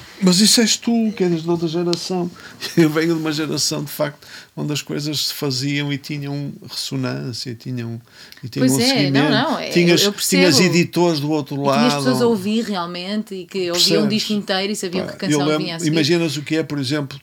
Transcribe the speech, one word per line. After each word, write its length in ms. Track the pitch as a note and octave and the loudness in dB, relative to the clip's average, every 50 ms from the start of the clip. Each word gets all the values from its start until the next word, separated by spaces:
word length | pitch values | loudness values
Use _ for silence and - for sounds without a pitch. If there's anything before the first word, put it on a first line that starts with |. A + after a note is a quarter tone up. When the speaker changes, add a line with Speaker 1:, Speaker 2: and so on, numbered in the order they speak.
| - - - - | -14 -16 -4 2
Speaker 1:
Mas 200 | G3 F3+ F3+ F3+ | 4 4 6 6
isso 180 | A3 G3+ - B3 | 6 6 6 4
és 160 | A3+ G#3+ - | 4 4 2
tu, 380 | - - A#3 A#3 A#3 A3+ A3 G#3 | 0 0 0 2 2 2 0 0
que 80 | - F#3 | 0 2
és 180 | F3+ E3+ D#3+ | 2 2 0
de 80 | D#3+ E3+ | 0 0
outra 200 | E3+ E3 E3+ D#3+ | 0 0 0 -2
geração. 600 | D#3 F3 F3 F3 E3+ E3+ - - F#3 F3+ F3 F3+ - - - - | -2 0 0 0 -2 -2 -2 -4 -4 -4 -4 -4 -6 -12 -20 -20
<laughs> 240 | - - - - - | -16 -12 -10 -2 4
Eu 140 | E3+ E3 D3+ | 4 4 6
venho 260 | D3+ D#3+ D#3+ E3+ E3+ | 4 2 2 2 0
de 60 | D#3+ | 0
uma 100 | D#3 D#3 | 0 -2
geração, 500 | D3+ D3+ D#3 C#3+ D3+ C#3+ - - D#3 D3 | -2 -2 -2 -2 -2 -2 -2 -2 -2 -4
de 100 | D3 C#3+ | -6 -6
facto, 360 | - - D3+ D3 D3 - - - - - - - - | -4 -4 -4 -4 -4 -8 -18 -20 -20 -20 -20 -16 -10
onde 180 | D3+ D3 D3 D3+ | -6 -4 -4 -4
as 80 | C#3+ | -4
coisas 460 | - - D#3 D3+ C#3+ D#3 D3 C#3 - | -4 -6 -6 -6 -4 -4 -4 -4 -4
se 60 | - - | -4 -4
faziam 600 | - D3+ C#3+ B2+ B2 C#3 C#3+ C#3+ C#3+ D3 C#3+ C#3+ | -4 -4 -4 -2 -2 -2 -2 -2 -2 -2 -2 -4
e 40 | |
tinham 540 | C3+ - - D3+ D3 C#3 C#3 C#3+ C#3+ C#3+ C#3+ - - - - | -6 -6 -8 -8 -8 -6 -6 -6 -6 -6 -8 -10 -12 -16 -14
ressonância, 840 | - - - - C#3 C3+ B2+ B2 C3 C#3 C#3+ C3 A2+ - - C3 | -10 -10 -8 -6 -4 -4 -4 -4 -4 -6 -6 -8 -8 -8 -10 -10
e 40 | A#2 | -12
tinham, 460 | A2+ - C3 B2+ A#2+ A#2 A#2 A#2 A2+ - _ - - - - - - - | -10 -10 -8 -8 -6 -6 -8 -8 -10 -14 _ -20 -20 -20 -20 -18 -14 -14
e 60 | A#2 | -8
tinham 180 | - C#3 C3+ | -2 2 2
Speaker 2:
Pois 100 | C3 C3 | 4 4
Speaker 1:
um 40 | C3+ A#3 | 4 2
Speaker 2:
é, 40 | |
Speaker 1:
seguimento. 420 | C4 C4+ - - C#3 C3+ - D3+ D3+ | 2 2 2 2 2 2 2 2 2
Speaker 2:
não, 200 | - A3 C4+ D#4+ | 2 2 2 0
não, 80 | A#3+ E3+ | -2 -2
é, 100 | D#3+ - | -2 0
Speaker 1:
Tinhas, 320 | - F3 F3 E3+ F3 - | 2 4 4 6 4 4
Speaker 2:
eu, 60 | G3 | 2
eu 60 | G3+ G3+ | 0 0
percebo. 280 | - - - - C#4 | -2 -2 0 2 4
Speaker 1:
tinhas 180 | - F3 - - | 4 6 6 6
editores 600 | F#3 F3 D#3+ F3 E3+ - - E3+ F3+ F3 E3 D3 | 4 4 4 2 2 2 2 2 2 2 2 0
do 80 | C#3+ D3+ | 0 0
outro 240 | D#3 D3+ C#3+ - D3 | -2 -2 -2 -4 -4
Speaker 2:
E 40 | C#3 C#3 | -2 0
tinhas 300 | C#3 C3+ C#3 - B3 - | 2 4 4 4 4 2
Speaker 1:
lado. 40 | C#3+ - | 2 0
Speaker 2:
pessoas 180 | B3+ B3+ - | 0 2 2
a 60 | B3 | 2
ouvir 380 | A#3 A#3 F#3+ F3+ G#3 G#3+ A3+ A#3 | 2 2 0 0 -2 -2 -2 -2
realmente 680 | G#3 G#3 F3+ E3+ F3 F3 F3 F3+ F#3+ G#3 G#3+ G#3 - F#3+ | -2 -4 -4 -4 -6 -6 -8 -6 -6 -4 -6 -6 -6 -8
e 120 | F#3 F3 | -12 -10
que 260 | F3 - G3 F3+ F3 | -8 -6 -4 -2 -2
ouviam 0 | |
o 360 | E3+ F3+ F#3 - - - G#3+ | 0 0 2 2 4 2 2
Speaker 1:
Percebes? 20 | G#3 | 2
Speaker 2:
disco 240 | A3 G#3+ - - G#3+ | 0 -2 -2 -2 -2
inteiro 400 | G#3 - - G3 F#3+ G3 G3+ G#3+ | -2 -2 -2 -2 -2 -2 -2 -4
e 20 | |
sabiam 300 | - G3 F3+ E3+ F#3 - | -4 -6 -4 -4 -4 -6
Speaker 1:
Pá, 80 | - - | -6 -8
Speaker 2:
que 40 | - | -6
canção 200 | G3+ E3+ D3+ D3 | -2 0 0 2
Speaker 1:
eu 60 | C#3+ | 2
lembro, 180 | D3+ D3+ D3+ D3+ | 2 2 0 0
Speaker 2:
vinha 120 | F3 E3+ | -4 -4
a 20 | E3 | -4
seguir. 120 | E3+ D3+ | -2 0
Speaker 1:
imaginas 440 | D#3 E3 D3 C#3 F3 E3+ E3 D#3+ C3 | 2 2 2 2 2 2 2 0 -4
o 40 | D3+ | -4
que 160 | C#3 - D#3 | -4 -2 -2
é, 60 | D#3+ D3+ | -2 -2
por 140 | D#3 D3+ C#3+ | -2 -4 -4
exemplo, 400 | C3+ A#2+ D3+ D3+ C#3+ C3 - C#3 | -4 -2 -2 -4 -4 -6 -10 -14